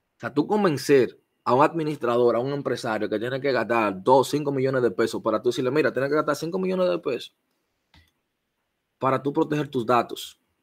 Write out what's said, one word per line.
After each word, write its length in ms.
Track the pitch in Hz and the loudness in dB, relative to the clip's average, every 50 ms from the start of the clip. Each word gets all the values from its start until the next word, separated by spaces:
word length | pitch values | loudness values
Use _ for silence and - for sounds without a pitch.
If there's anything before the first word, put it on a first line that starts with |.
| _ _ _ | _ _ _
O 40 | _ | _
sea, 140 | - 117 - | -10 -4 -2
tú 120 | 143 147 - | -2 0 0
convencer 720 | 202 214 202 185 147 127 - - 147 135 117 101 - _ _ _ _ _ _ | 0 2 2 2 0 0 2 4 6 6 6 4 0 _ _ _ _ _ _
a 100 | - 123 | 2 4
un 80 | 127 | 6
administrador, 720 | 147 160 170 165 156 151 151 139 - 117 117 120 123 120 113 | 4 4 4 0 -4 -4 -6 -4 -2 -2 0 4 4 4 2
a 40 | 113 | 2
un 140 | 123 135 143 | -2 -2 -4
empresario 560 | 143 131 135 127 117 - 123 110 107 110 98 | -6 -4 -4 -6 -4 -4 -4 -4 -4 -2 -4
que 100 | 107 107 | -4 -4
tiene 200 | 110 123 131 135 | -4 -4 -6 -4
que 100 | 135 143 | -2 0
gastar 500 | 131 123 110 104 117 117 113 104 98 92 | 0 0 0 0 0 0 0 0 -2 -2
dos, 280 | 95 131 131 139 123 - | 2 4 6 6 4 2
cinco 220 | - 147 151 143 | -2 -2 -2 -2
millones 300 | 139 135 127 131 135 131 | -2 -2 -2 0 0 0
de 80 | 123 117 | 0 0
pesos 320 | 95 - 117 113 - 101 | 0 0 -2 -2 -2 -4
para 200 | 92 117 107 107 | -2 -2 -2 0
tú 80 | - 123 | 0 -2
decirle, 200 | 120 - 131 123 | -2 0 -2 -2
"Mira, 220 | 131 151 143 123 | 0 0 0 0
tienes 180 | 104 123 135 139 | 0 -2 -2 -2
que 60 | 143 | -2
gastar 200 | 151 147 151 147 | -2 0 -2 -4
cinco 220 | - - 165 175 190 | -4 -6 -6 -6 -4
millones 320 | 185 185 185 185 185 180 | -4 -2 -2 0 0 0
de 80 | 175 170 | -2 -2
pesos 380 | - 147 127 113 - - _ _ _ _ _ _ _ _ _ _ _ _ _ - _ _ _ _ _ _ _ _ _ _ _ _ _ _ _ _ _ _ _ _ | -4 -6 -6 -6 -8 -14 _ _ _ _ _ _ _ _ _ _ _ _ _ -20 _ _ _ _ _ _ _ _ _ _ _ _ _ _ _ _ _ _ _ _
para 240 | - 131 131 131 | -2 0 0 0
tú 120 | 131 143 139 | -2 -2 -2
proteger 340 | 156 160 151 151 147 151 - | -2 -2 0 0 -4 -4 -4
tus 180 | - 131 113 | -4 -4 0
datos". 540 | 113 123 120 107 - - - - - - _ _ _ _ _ | 2 2 2 2 0 -6 -12 -14 -16 -18 _ _ _ _ _